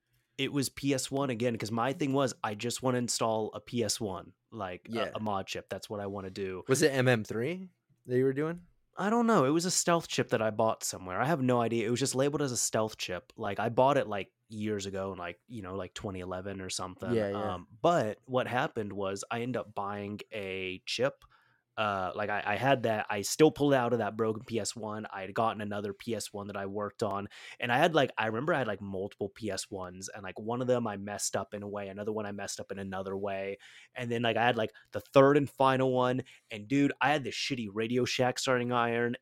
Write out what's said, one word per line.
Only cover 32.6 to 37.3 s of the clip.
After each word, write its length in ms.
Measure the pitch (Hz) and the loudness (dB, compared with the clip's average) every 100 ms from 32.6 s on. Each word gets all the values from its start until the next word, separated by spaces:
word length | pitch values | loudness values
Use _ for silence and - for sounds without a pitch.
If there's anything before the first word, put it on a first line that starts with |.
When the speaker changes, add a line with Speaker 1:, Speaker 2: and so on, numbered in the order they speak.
Speaker 1:
up 100 | 101 | -10
in 60 | 98 | -8
another 380 | 98 95 95 98 | -6 -6 -4 -4
way. 400 | 101 98 98 98 - - - | -4 -4 -4 -8 -14 -20 -16
And 180 | - 120 | -8 -4
then, 80 | 117 | 0
like, 160 | 117 110 | 2 4
I 80 | |
had, 140 | 120 110 | 4 2
like, 160 | 110 - _ | -2 -6 _
the 80 | 104 | -10
third 380 | - 139 139 147 | 6 8 10 8
and 100 | 135 | 2
final 440 | - 131 131 131 | 2 4 6 4
one. 320 | 123 127 131 - - - | 4 4 2 -4 -18 -12
And, 180 | 110 104 | -12 0
dude, 240 | 139 143 - | 4 4 4
I 100 | 131 | 2
had 140 | 151 | 2
this 100 | 113 | -2